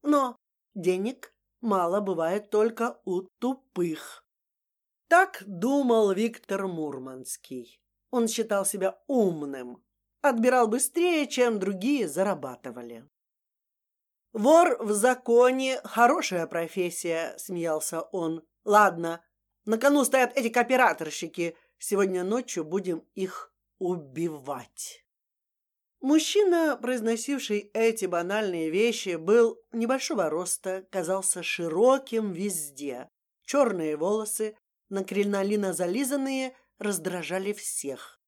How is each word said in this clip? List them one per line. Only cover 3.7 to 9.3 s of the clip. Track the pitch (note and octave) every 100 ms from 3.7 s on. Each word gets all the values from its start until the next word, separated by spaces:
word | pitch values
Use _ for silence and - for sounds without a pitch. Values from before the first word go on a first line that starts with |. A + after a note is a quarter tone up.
| - F3 D#3 - - _ _ _ _ _ _ _ _ _
Так | E4+ F#4+ - G3+
думал | F3+ A3+ C#4+ B3+ A3+ G#3
Виктор | F#3+ A3+ A#3 - G3 F#3+
Мурманский. | E3+ D3+ C3 C3 C3 C3 - - B2+ A2+ _ _ _ _
Он | B3 A3+
считал | A3+ A3 G3+
себя | F#3+ - F#3+ - -
умным, | C4 G3